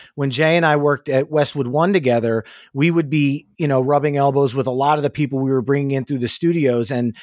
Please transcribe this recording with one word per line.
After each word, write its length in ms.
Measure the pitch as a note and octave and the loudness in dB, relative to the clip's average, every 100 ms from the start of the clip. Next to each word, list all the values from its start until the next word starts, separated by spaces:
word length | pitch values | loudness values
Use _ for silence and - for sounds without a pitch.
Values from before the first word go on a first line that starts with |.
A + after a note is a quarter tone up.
| - | -18
when 160 | - C#3 | -6 -4
Jay 260 | B2 D#3 E3+ | 0 2 2
and 80 | D#3+ | 2
I 100 | D3 | 2
worked 320 | D3 C#3 - | 2 0 0
at 220 | C3+ C3+ | -2 0
Westwood 360 | D3+ C#3+ D3 B2 | 0 0 -2 -2
One 260 | C#3+ F3 | 0 2
together, 520 | G3 B2+ A#2 A2+ A2+ - - - | 2 2 0 0 -2 -6 -18 -12
we 180 | C#3 E3 | 0 2
would 200 | E3+ D3 | 2 0
be, 360 | D3+ C#3 C#3+ - - | 0 0 -2 -8 -6
you 100 | D3+ | 0
know, 120 | C3+ | 0
rubbing 360 | C3 C#3+ D3 C#3+ | 2 2 2 2
elbows 380 | C#3 C3+ C#3 | 2 2 0
with 120 | B2+ C3 | 0 -4
a 40 | |
lot 260 | B2+ C#3+ D3+ | 0 0 0
of 40 | |
the 80 | C#3+ | -2
people 280 | D3 C#3 C3+ | -2 -4 -2
we 100 | C3+ | -2
were 120 | C3 | -2
bringing 280 | A#2 C#3+ C#3 | 0 -2 0
in 120 | C3+ | -4
through 140 | A#2+ C#3 | -4 -4
the 100 | A#2+ | -4
studios. 640 | - E3+ E3+ C#3 A#2+ A2+ | -2 -2 0 0 0 -2
And 260 | B2+ A#2+ G#2+ | -2 -4 -6